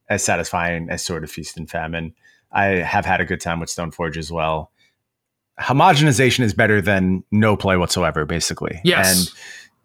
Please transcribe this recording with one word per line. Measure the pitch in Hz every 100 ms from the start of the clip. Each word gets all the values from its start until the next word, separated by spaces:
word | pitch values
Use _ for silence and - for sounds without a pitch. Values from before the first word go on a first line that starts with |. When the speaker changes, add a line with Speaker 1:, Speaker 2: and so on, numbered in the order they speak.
| _
Speaker 1:
as | 101
satisfying | - 87 82 90 85 85 82
as | 87 -
Sword | 82
of | 78
Feast | - 78 -
and | 80
Famine. | 85 80 82 82 - _ _ _
I | 104 98
have | 95 80 104 95
had | 90
a | 87
good | 87
time | - 82
with | 82
Stoneforge | - 85 - 82 80
as | 80
well. | 85 80 80 76 _ _ _ _ _ _ _ _ -
Homogenization | - 139 180 143 156 120 127 113
is | 113
better | 98 110 104
than | 90 98 92 92 -
no | 104 110 101
play | 101 90
whatsoever, | 85 95 82 78 76
basically. | 85 - - - 82
Speaker 2:
Yes. | 175 175 95 92 - - - - - _